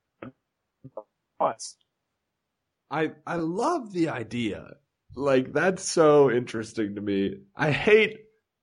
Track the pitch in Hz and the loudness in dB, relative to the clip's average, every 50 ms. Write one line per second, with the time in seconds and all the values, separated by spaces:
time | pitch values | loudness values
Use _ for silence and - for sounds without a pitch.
0 | _ _ _ _ - 131 - _ _ _ _ _ _ _ _ _ _ 131 - 107 | _ _ _ _ -18 -18 -18 _ _ _ _ _ _ _ _ _ _ -18 -18 -18
1 | 107 _ _ _ _ _ _ - - - 226 - - - - _ _ _ _ _ | -18 _ _ _ _ _ _ -4 -4 -4 -4 -6 -14 -18 -18 _ _ _ _ _
2 | _ _ _ _ _ _ _ _ _ _ _ _ _ _ _ _ _ - 135 156 | _ _ _ _ _ _ _ _ _ _ _ _ _ _ _ _ _ -8 -4 -4
3 | 160 151 - _ _ - 170 170 165 160 175 202 247 320 359 320 240 208 196 180 | -4 -4 -4 _ _ -8 -6 -6 -4 -4 -4 -2 -2 -2 -2 -2 -6 -6 -4 -2
4 | 160 151 131 127 113 95 110 120 117 104 90 80 - - - _ _ _ _ _ | -2 -2 -2 -6 -8 -8 -6 -4 -4 -4 -4 -6 -12 -18 -20 _ _ _ _ _
5 | _ _ - 123 139 139 135 131 131 131 - 147 165 190 185 175 - - - 180 | _ _ -12 -6 -2 2 2 2 2 0 -2 0 0 0 -2 -2 -6 -4 2 4
6 | 160 151 147 147 139 131 113 123 123 120 - 113 107 - - 113 110 101 101 104 | 6 6 8 8 6 6 4 2 -2 -2 -8 -8 -8 -8 -6 -4 -4 -4 -4 -6
7 | 101 104 98 98 98 95 - - - _ _ - 143 156 135 - - 220 214 220 | -4 -2 0 0 0 -2 -2 -6 -16 _ _ -2 -2 0 0 0 2 6 6 6
8 | 214 - - - - _ _ _ _ _ _ _ | 6 4 -2 -10 -20 _ _ _ _ _ _ _